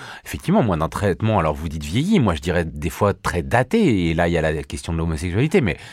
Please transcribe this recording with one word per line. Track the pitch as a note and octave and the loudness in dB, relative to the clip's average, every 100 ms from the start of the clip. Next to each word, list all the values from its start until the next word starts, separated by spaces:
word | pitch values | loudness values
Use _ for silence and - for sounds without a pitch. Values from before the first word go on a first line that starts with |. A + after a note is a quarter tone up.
| - - - | -16 -16 -10
effectivement, | - - G3+ | -6 0 2
moi, | A#2+ E2 | 4 2
d'un | D#2 | 0
traitement, | - G2+ E2+ A2 G#2 | 0 0 2 2 2
alors | D#2 D2 | 2 0
vous | E2 | -4
dites | D#2 | -6
vieilli, | D2 G2+ F3 A3 | -4 -2 2 4
moi, | A2 D#2 | 2 0
je | |
dirais | D#2 E2+ D#2+ | 0 0 -2
des | C#2+ E2 | -4 -6
fois | - G2+ F#2+ | 0 0 0
très | - F2+ | -2 -4
daté, | C2+ A#2+ C3 A3+ G3 G2+ E2+ | 0 0 2 2 4 2 2
et | |
là, | E2 F2 | 2 2
il | |
y | E2 | 2
a | |
la | D#2 D#2 | 0 -2
question | C#2 - - | -6 -10 -6
de | E2 | -2
l'homosexualité, | E2 D#2+ F2+ F2+ D#3 G3 | -2 -2 -2 -2 2 2
mais | G#2+ - - | 2 -2 -8